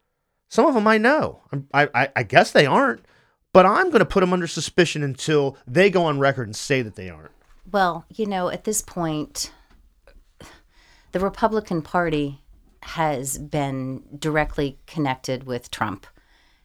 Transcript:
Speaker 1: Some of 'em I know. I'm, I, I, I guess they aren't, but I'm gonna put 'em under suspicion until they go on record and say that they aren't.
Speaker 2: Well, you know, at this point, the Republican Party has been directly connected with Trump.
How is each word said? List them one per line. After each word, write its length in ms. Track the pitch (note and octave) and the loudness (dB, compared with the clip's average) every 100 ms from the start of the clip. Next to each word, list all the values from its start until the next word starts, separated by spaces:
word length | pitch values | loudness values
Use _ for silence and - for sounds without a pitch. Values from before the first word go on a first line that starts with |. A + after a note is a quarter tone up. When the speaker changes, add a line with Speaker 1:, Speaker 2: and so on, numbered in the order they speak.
| _ _ _ _ _ | _ _ _ _ _
Speaker 1:
Some 160 | - D4+ | 2 4
of 80 | |
'em 120 | B3+ G#3 | 4 2
I 100 | A3 | 4
know. 420 | A3+ D4+ A2 - _ | 4 2 -2 -6 _
I'm, 160 | C#3+ C#3 | -10 -2
I, 140 | C#3 D3 | 0 0
I, 140 | A#2+ C3+ - | 0 0 -2
I 60 | |
guess 300 | G#2+ C#3 A3 | 2 4 4
they 120 | A#3 | 4
aren't, 400 | C#3 F#3+ C4+ A3+ _ _ _ _ _ | 4 4 2 -2 _ _ _ _ _
but 140 | F#3+ F#3 | 6 6
I'm 240 | B3+ F#4 | 4 2
gonna 160 | C4+ F3+ | 2 2
put 160 | G3 | 2
'em 100 | F3+ | 2
under 140 | F#3 E3+ | 0 -2
suspicion 560 | - - - E3+ D3+ | -6 -2 0 0 0
until 560 | C#3+ B2+ - D3+ C#3 - - | -6 -6 0 0 0 -6 -2
they 240 | B2+ G3+ | 2 4
go 140 | F#3 | 4
on 140 | E3 C#3 | 0 2
record 300 | C#3 C3+ G#2+ | 0 0 -6
and 80 | G#2+ | -8
say 240 | - C3 | -2 -2
that 140 | A2 | -2
they 160 | G2 F#2 | -10 -16
aren't. 220 | D#2+ D#2 - _ - F#3 | -16 -20 -20 _ -20 -6
Speaker 2:
Well, 360 | G3+ F#3 D3 - | 0 0 -2 -10
you 160 | - | -8
know, 240 | G#3 F#3+ F3+ | -4 -2 -4
at 160 | F3+ | -4
this 160 | - G#3 | -6 -6
point, 720 | - - E3 D3+ D3 - - - _ _ _ _ _ - _ _ - - _ _ _ _ _ | -6 -6 -4 -4 -8 -10 -12 -14 _ _ _ _ _ -20 _ _ -20 -20 _ _ _ _ _
the 80 | F3+ | -4
Republican 640 | F#3+ F#3+ A3 A3 G#3+ E3+ | -4 -2 -2 -2 -4 -6
Party 580 | D3+ F3+ E3+ D3+ C#3+ C#3 _ - _ _ | -2 -2 0 -2 -4 -8 _ -20 _ _
has 540 | - - D#3 C3+ C#3 - | -10 -2 -2 -2 -6 -10
been 680 | D3 D3+ C#3 C3+ C3 C3 - C#3+ | -6 -4 -4 -4 -6 -10 -14 -8
directly 600 | D#3 D3+ D3+ - C#3+ - - | -2 -2 -2 -4 -6 -8 -12
connected 580 | E3 C#3 B2+ - C3 | -4 -4 -4 -6 -8
with 260 | C3 A#2+ - | -6 -8 -8
Trump. 360 | - G#2+ G2 - _ _ _ _ _ | -6 -6 -6 -14 _ _ _ _ _